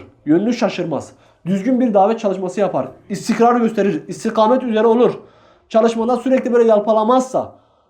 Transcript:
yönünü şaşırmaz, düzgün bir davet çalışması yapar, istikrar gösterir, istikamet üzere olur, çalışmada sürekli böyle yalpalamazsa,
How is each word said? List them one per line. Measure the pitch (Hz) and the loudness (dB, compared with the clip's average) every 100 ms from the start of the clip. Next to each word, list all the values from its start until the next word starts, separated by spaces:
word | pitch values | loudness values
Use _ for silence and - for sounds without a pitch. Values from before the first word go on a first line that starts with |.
| - _ 147 | -12 _ 0
yönünü | 170 220 | 0 0
şaşırmaz, | 233 196 - 170 131 - - _ _ 165 | -2 -2 -4 -6 -8 -10 -18 _ _ -4
düzgün | 196 214 247 | -4 0 0
bir | 247 | 2
davet | 196 202 226 | 2 2 0
çalışması | 208 190 180 208 | -4 -4 -6 -4
yapar, | 190 151 - - - | -4 -4 -8 -12 -10
istikrar | 202 - 220 233 240 | -8 -4 0 2 2
gösterir, | 220 220 196 151 - | 0 0 -2 -2 -6
istikamet | 170 226 220 220 262 | -8 -4 0 2 2
üzere | 262 214 226 | 0 0 2
olur, | 226 220 - - _ _ _ _ | 4 2 0 -12 _ _ _ _
çalışmada | 220 226 226 226 240 | 0 2 0 -2 -2
sürekli | 262 262 247 | 0 0 2
böyle | 240 226 | 2 4
yalpalamazsa, | 208 214 220 220 254 254 156 110 - _ _ | 4 2 0 2 2 0 -4 -6 -10 _ _